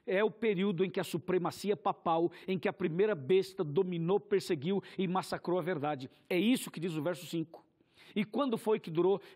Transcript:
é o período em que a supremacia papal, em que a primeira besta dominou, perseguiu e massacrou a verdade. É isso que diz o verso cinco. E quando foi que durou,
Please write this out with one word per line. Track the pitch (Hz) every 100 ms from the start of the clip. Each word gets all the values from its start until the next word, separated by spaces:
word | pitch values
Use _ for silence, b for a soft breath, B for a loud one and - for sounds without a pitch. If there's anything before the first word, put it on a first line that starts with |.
é | - 190
o | 214
período | - 226 185 196 170
em | 190
que | -
a |
supremacia | 165 170 - 185 170 - 190 202
papal, | 202 180 - 165 170 B B
em | 185
que | 202
a |
primeira | 185 180 160 214
besta | 190 131 185 190 -
dominou, | 160 147 185 175 165 196
perseguiu | - 196 - 175 143 196 - B
e | 185
massacrou | 185 170 165 - 180
a |
verdade. | 165 175 143 147 131 b b
É | 185
isso | 202 254 -
que | -
diz | 170
o | 156
verso | 147 180
cinco. | 160 165 160 - _ _ _ B B B
E |
quando | 208 233 277 226
foi | - 220
que | -
durou, | 160 180 196 B